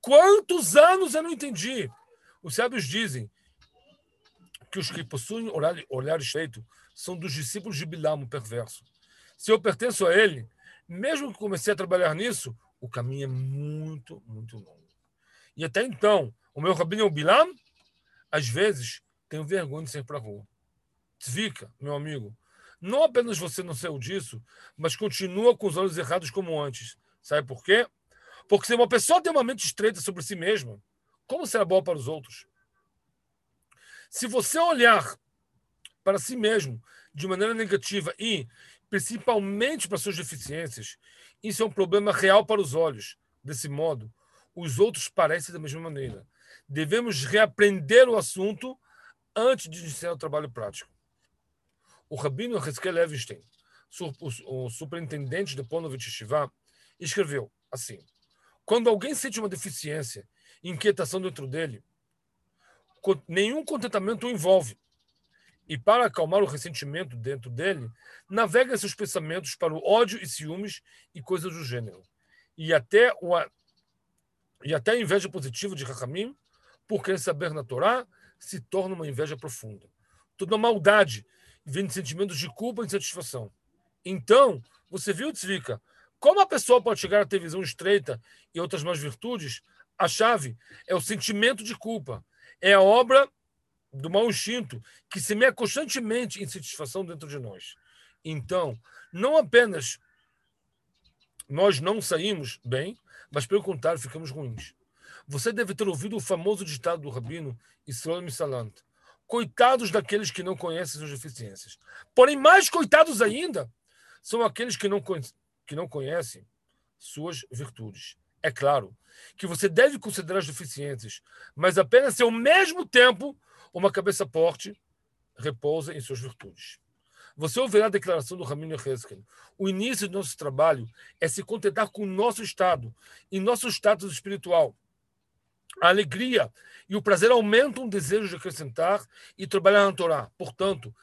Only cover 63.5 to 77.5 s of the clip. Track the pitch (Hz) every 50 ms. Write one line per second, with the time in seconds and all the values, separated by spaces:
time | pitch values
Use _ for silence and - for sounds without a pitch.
63.5 | 262 311 302 - 302 262 220 233 - 202 190 202 233 - 226 247 247 190 151 185
64.5 | 190 190 160 117 107 _ _ _ _ _ _ _ _ _ _ _ _ _ _ _
65.5 | _ _ _ _ 156 131 - 202 220 240 247 214 - - 165 156 180 202 208 131
66.5 | 143 147 - 175 147 - 147 139 143 170 185 135 117 117 113 127 139 135 113 127
67.5 | 120 120 160 196 190 151 120 113 113 _ _ - - - _ _ 190 214 233 190
68.5 | 165 240 262 254 262 208 - 196 - - 208 156 - 185 156 156 165 185 160 131
69.5 | - _ - 165 156 160 - - 202 226 240 190 196 214 190 139 - - 156 151
70.5 | 160 185 202 208 - - _ _ _ _ _ _ _ 170 127 - 185 180 156 185
71.5 | 160 170 156 123 120 123 113 104 90 92 95 _ _ _ _ _ _ _ _ _
72.5 | _ - 160 160 165 147 117 _ - 208 240 247 - - 185 170 175 170 147 -
73.5 | _ _ _ _ _ _ _ _ _ _ _ _ _ _ _ _ _ _ _ _
74.5 | _ _ - 143 160 147 117 208 226 247 226 151 180 202 180 190 - 185 135 135
75.5 | 117 - 190 202 185 143 139 123 131 117 127 123 147 180 214 247 285 _ _ _
76.5 | _ _ _ _ _ _ _ _ 220 202 - - 190 185 - 185 160 143 175 170